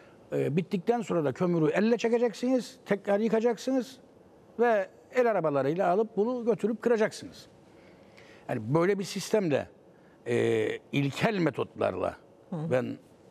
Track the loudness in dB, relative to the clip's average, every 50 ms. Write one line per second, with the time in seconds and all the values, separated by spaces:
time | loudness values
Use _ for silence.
0 | -20 -20 -20 -20 -12 -6 -4 -2 -2 0 0 -2 -2 -2 -4 -4 0 0 -2 0
1 | -2 -2 -2 0 0 0 0 0 0 0 2 2 2 2 2 2 2 2 2 2
2 | 0 0 0 2 0 0 -2 -2 -2 0 0 0 -2 -4 -12 -10 -4 -2 -2 -2
3 | 0 0 0 2 2 2 2 2 2 0 0 -2 -2 -2 -2 -2 -2 -4 -10 -20
4 | -20 -20 -20 -20 -20 -20 -20 -20 -20 -8 -2 0 2 2 4 2 0 -2 -8 -20
5 | -18 -4 0 2 2 2 2 2 2 2 2 2 2 0 0 0 2 2 2 2
6 | 0 0 0 -2 0 0 -2 -2 0 0 0 0 0 -2 -2 0 0 2 2 2
7 | 2 0 -2 -4 -14 -16 -16 -18 -20 -20 -20 -20 -20 -20 -20 -20 -20 -20 -20 -20
8 | -20 -20 -20 -20 -20 -20 -20 -14 -8 -8 -6 -6 -2 0 0 2 2 2 0 0
9 | -4 -6 -8 -10 -4 0 0 0 2 2 0 0 -2 -4 -12 -20 -20 -20 -20 -20
10 | -20 -20 -20 -12 -4 -2 0 2 2 2 2 2 0 -2 -4 -6 -8 -4 -2 0
11 | 0 -2 0 0 0 0 2 2 0 0 -2 -2 -6 -6 -4 -2 -2 -2 -2 -2
12 | -4 -4 -6 -8 -14 -20 -20 -20 -16 -12 -10 -8 -4 -2 -2 -2 -2 -4 -8 -12
13 | -14 -20 -20 -20 -20 -20